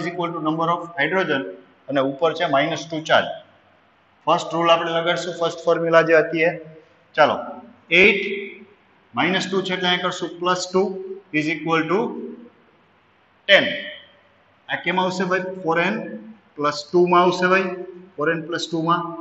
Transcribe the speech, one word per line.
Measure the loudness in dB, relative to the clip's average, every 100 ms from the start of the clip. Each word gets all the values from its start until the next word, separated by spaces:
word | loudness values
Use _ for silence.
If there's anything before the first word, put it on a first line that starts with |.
is | -4
equal | -4 -6
to | -4
number | -4 0 0
of | -2 -4 -4
hydrogen | 0 0 0 -2 -4 -12 -20 _ -4
અને | 0
ઉપર | 0 0 0
છે | 0 0
minus | 2 0 -2 -6
two | -6
charge. | 2 2 2 -6 -16 _ _ _ _ _ _ _ 0
First | 0 0
rule | 0 4
આપણે | 4 2
લગાડશું, | -2 0 -2 -4 -2
first | -4 -2
formula | 0 0 4 4
જે | 6 6
હતી | 4 2
એ. | 0 0 -8 -20 -20 _ _
ચાલો, | 4 4 4 -6 -14 -18 -20 0
એઇટ | 4 6 4 -2 -6 -10 -16 -20 _ _ _ _
માઇનસ | -2 0 0 -2
ટુ | -4
છે | -2
એટલે | -2 0
અહીંયા | 0
કરશું | -2 -4 -8 -4
plus | -2 -2 -2
two | 0 0 -4 -10 -14 -6
is | -4 -2
equal | -4 0 0 2
to | 0 -2 -6 -12 -14 -20 _ _ _ _ _ _ _ _ _ 4
ten. | 4 4 -4 -10 -16 -20 _ _ _ _ _ -8
આ | -6
કેમાં | -2 0
આવશે | 0 0
ભાઈ? | -2 -2 -2 -4
ફોર | -2 0
એન | 0 -2 -6 -12 -16 -20 _ -4
પ્લસ | -2 -2 0
ટુ | 2 6
માં | 6
આવશે | 4 4 2
ભાઈ. | 2 0 -6 -12 -16 -14 -4
ફોર | -2
એન | -2 -4
પ્લસ | -8 -6
ટુ | -4
માં. | 0 0 -2 -10